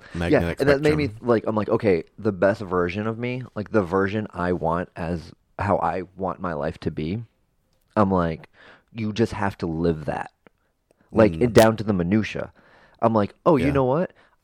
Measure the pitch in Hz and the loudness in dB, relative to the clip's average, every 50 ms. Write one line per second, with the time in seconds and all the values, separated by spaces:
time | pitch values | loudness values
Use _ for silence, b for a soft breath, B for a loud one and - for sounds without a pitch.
0 | B B - 85 85 85 147 131 87 85 - - 139 143 139 139 151 151 156 151 | B B -6 -4 0 2 2 2 2 0 -2 0 2 2 2 4 2 2 2 0
1 | 147 127 104 110 123 120 117 107 - 110 110 107 98 - 113 110 - 104 90 80 | -2 -4 -6 -4 0 0 0 2 0 -2 -2 -2 0 0 0 2 2 2 2 2
2 | - - _ - 101 110 98 85 101 98 101 - 104 87 92 90 87 87 90 107 | 0 -6 _ -6 -4 -4 0 2 2 2 2 0 -4 -2 -2 0 0 0 -2 -4
3 | 107 113 113 113 120 123 123 127 123 - - 107 98 - - 107 92 82 95 95 | -6 -6 -6 -6 -6 -6 -6 -8 -10 -10 -10 -10 -6 -2 0 0 0 2 2 2
4 | 98 98 104 110 107 - - 87 87 90 90 82 80 80 82 87 92 - - 98 | 2 0 0 -4 -6 -6 -6 -4 -2 -2 -2 0 0 -2 -2 -2 -4 -6 -8 -8
5 | 90 80 90 80 78 - - - _ _ _ - 95 101 92 - - 82 85 92 | -6 -4 -4 -6 -6 -12 -20 -20 _ _ _ -4 0 0 2 2 0 -2 -4 -4
6 | 87 92 95 90 95 90 - - 92 87 80 73 71 90 - - - 82 78 76 | -8 -10 _ -8 -6 -6 -6 -6 -6 -6 -4 -4 -4 -6 -6 -6 -6 -6 -4 -4
7 | 78 80 98 120 117 - _ _ _ _ _ _ _ _ _ _ _ _ _ 107 | -4 -4 -4 -6 -8 -12 _ _ _ _ _ _ _ _ _ _ _ _ _ 0
8 | 104 95 95 90 85 82 80 - - b b b b b b b b b - 117 | 2 2 2 2 0 0 -4 -6 -12 b b b b b b b b b -10 -6
9 | 110 107 101 113 113 - - - 101 98 101 - 98 85 80 80 85 85 80 78 | -6 -4 0 0 0 0 0 -2 -4 -4 -4 -4 -6 -4 -2 0 0 0 0 0
10 | 76 - - - - - - _ _ - _ _ _ _ _ _ _ _ _ _ | -4 -6 -6 -6 -8 -10 -14 _ _ -20 _ _ _ _ _ _ _ _ _ _
11 | _ _ - 107 110 98 82 80 120 120 107 117 110 113 110 104 101 107 101 87 | _ _ 4 4 4 4 4 2 0 2 4 4 4 4 4 2 -2 -2 0 0
12 | 85 87 104 110 98 - - - - - b b b b b b b b b _ | 2 2 2 2 0 -2 -6 -8 -10 -10 b b b b b b b b b _
13 | - 117 113 107 101 - - _ - 175 165 131 - 143 139 139 131 123 135 160 | 0 2 2 2 0 0 -4 _ 2 4 4 4 4 2 2 2 2 2 2 0
14 | 185 - b b b b b _ | -2 -4 b b b b b _